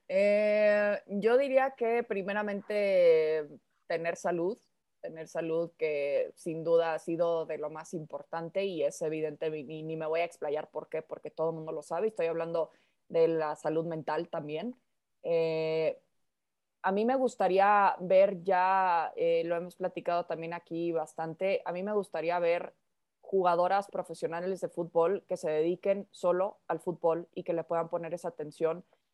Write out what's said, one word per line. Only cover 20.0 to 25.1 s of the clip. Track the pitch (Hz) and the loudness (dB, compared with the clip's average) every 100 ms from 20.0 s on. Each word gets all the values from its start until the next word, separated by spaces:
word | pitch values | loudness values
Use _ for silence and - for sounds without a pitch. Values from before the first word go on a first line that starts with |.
| - 175 175 | -2 -2 -2
también | 160 165 | -6 -6
aquí | 170 - 165 170 | -10 -8 -4 -2
bastante, | 165 156 - 160 160 190 185 | -2 -4 -8 -8 -4 -2 -2
a | - | -2
mí | 175 | -6
me | 196 | -2
gustaría | 208 185 165 160 175 | -2 -2 -4 -2 0
ver | 170 170 - - _ _ _ _ - | 2 0 -2 -16 _ _ _ _ -4
jugadoras | 190 175 170 180 196 196 | 2 4 4 4 2 -2
profesionales | 185 175 165 156 165 180 185 | -6 -8 -6 -6 -4 -6 -4
de | 175 | -6
fútbol | - 170 170 165 | -6 -2 2 2